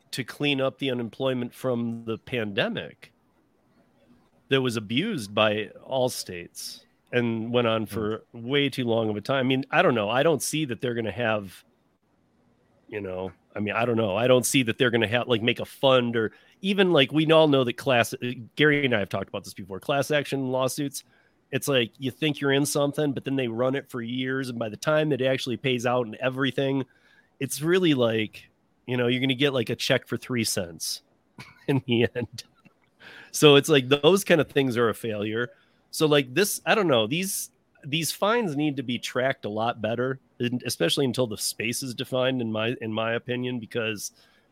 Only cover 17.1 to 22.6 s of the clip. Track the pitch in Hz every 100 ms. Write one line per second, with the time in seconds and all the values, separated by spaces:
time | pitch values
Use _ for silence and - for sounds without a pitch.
17.1 | 147 156 160 156 135 123 - 139 123 113
18.1 | - 123 127 110 - 151 143 139 113 95
19.1 | 101 98 101 - - 95 95 - 139 135
20.1 | 151 139 139 131 127 131 - 143 - -
21.1 | _ _ _ _ 135 - 131 113 - 135
22.1 | - 156 143 143 135